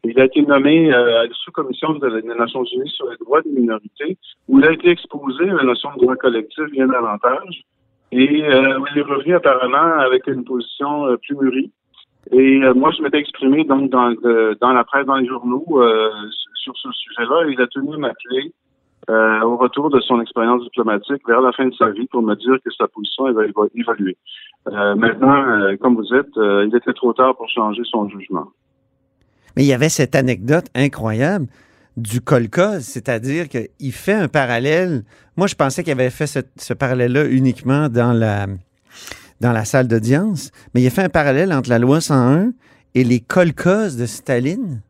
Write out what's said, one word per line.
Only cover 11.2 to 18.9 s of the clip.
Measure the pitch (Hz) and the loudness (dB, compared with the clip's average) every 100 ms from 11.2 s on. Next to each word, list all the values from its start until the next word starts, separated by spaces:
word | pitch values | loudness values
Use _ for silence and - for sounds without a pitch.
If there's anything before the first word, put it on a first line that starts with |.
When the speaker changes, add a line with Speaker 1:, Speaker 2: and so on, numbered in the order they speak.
| - 143 | -4 -2
Speaker 1:
mûrie. | 135 127 180 _ _ _ _ _ - | -2 -2 -6 _ _ _ _ _ 2
Et, | 127 135 135 | 4 6 6
euh, | 131 | 6
moi, | 127 151 160 | 6 4 0
je | |
m'étais | 143 151 | -2 -2
exprimé | 147 - 135 147 147 | -2 -2 2 2 2
donc | 135 135 | 0 2
dans, | 131 120 113 | 2 2 0
euh, | 120 113 110 107 | 2 2 2 2
dans | 123 | 2
la | 123 120 | 2 2
presse, | 139 135 | -2 0
dans | 135 | -2
les | 127 | -2
journaux, | 127 123 131 170 147 | -4 -4 -4 -2 2
euh, | 120 110 110 107 104 - - - | 4 4 0 -4 -14 -14 -14 -14
sur | - - | -14 -14
ce | 131 | -14
sujet-là, | 123 - 120 117 156 156 | -14 -14 -8 0 0 0
et | |
il | 127 | -2
a | 123 | -2
tenu | 139 139 | -4 -8
à | 151 | -6
m'appeler, | 135 - 120 127 151 _ _ _ _ | -6 -8 -6 -6 -6 _ _ _ _